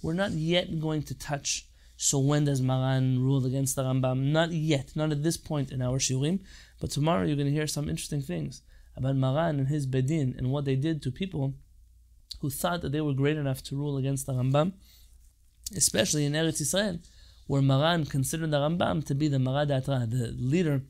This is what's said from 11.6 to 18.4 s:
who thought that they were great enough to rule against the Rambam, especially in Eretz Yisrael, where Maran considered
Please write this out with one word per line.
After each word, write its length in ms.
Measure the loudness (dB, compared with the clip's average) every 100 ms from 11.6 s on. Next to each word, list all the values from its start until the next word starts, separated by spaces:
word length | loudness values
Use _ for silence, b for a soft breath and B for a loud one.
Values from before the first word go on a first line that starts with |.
| -16 -20 -20 -20 -20 -20 -18 -6
who 100 | -6
thought 320 | -2 -2 -2
that 100 | -2
they 80 | -2
were 140 | 0
great 220 | 2 2 2
enough 260 | 0 -4
to 120 | -6 -6
rule 200 | -4 -2
against 300 | -2 -2 -2
the 60 |
Rambam, 400 | 0 2 4 2 -2 b b b b b _ -20 _ -10 0
especially 480 | 2 2 2 2
in 80 | 0
Eretz 300 | 2 0 0
Yisrael, 420 | -2 0 0 -4 B B B B -2
where 140 | 2
Maran 460 | 4 4 4 2 0
considered 440 | -2 -2 -2